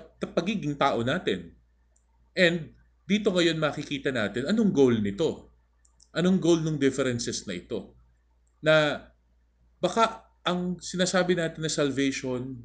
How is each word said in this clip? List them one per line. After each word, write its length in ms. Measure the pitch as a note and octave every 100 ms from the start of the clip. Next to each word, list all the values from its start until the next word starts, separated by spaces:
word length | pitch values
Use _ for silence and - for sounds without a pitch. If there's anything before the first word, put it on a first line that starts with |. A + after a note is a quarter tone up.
| - -
t-, 160 | F#3+
pagiging 480 | - E3+ G3+ D3 D3
tao 240 | C#3 A#2
natin. 480 | A#2 F3 - F2+ - - _ _ _ _ _ _ _
And 400 | F#3 F3 F3 C3 - _ _
dito 240 | - G#3+ G#3
ngayon 320 | F3+ E3+ D#3+
makikita 480 | D3+ D3 - C#3 C#3+
natin 400 | B2+ G2+ A#2+ C#3+
anong 240 | A3 G3+
goal 240 | C#3 C3 A#2
nito. 560 | G2+ G2 D3+ - - _ _ _ _ _ _ D3+
Anong 240 | F3+ F#3+
goal 240 | D#3 E3
ng 160 | D#3+ D3
differences 640 | C3+ C3 B2+ A#2+ A#2+ -
na 160 | - -
ito? 320 | - G2+ - - _ _ _ _ _ _
Na 400 | D3+ D#3 D3 B2 - _ _ _ _ _ _ -
baka 480 | F3 A3+ A3+ - - _
ang 400 | E3+ F3+ F3+ F3
sinasabi 560 | - F3+ F3+ F#3 F3 E3+
natin 240 | D#3+ D#3+
na 80 | D#3
salvation, 880 | D#3 C#3+ B2+ C#3 C3+ C3 B2 C3+ B2